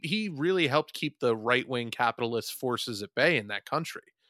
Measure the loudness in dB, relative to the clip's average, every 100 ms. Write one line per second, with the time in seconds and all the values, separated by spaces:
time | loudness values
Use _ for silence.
0 | -2 -2 -2 -2 0 2 4 2 0 -4
1 | -6 0 0 2 4 2 2 -4 -4 0
2 | 0 2 -2 -2 -4 -4 -2 -2 -2 -6
3 | -6 2 4 4 -2 -8 -4 -4 -4 -10
4 | -16 _ _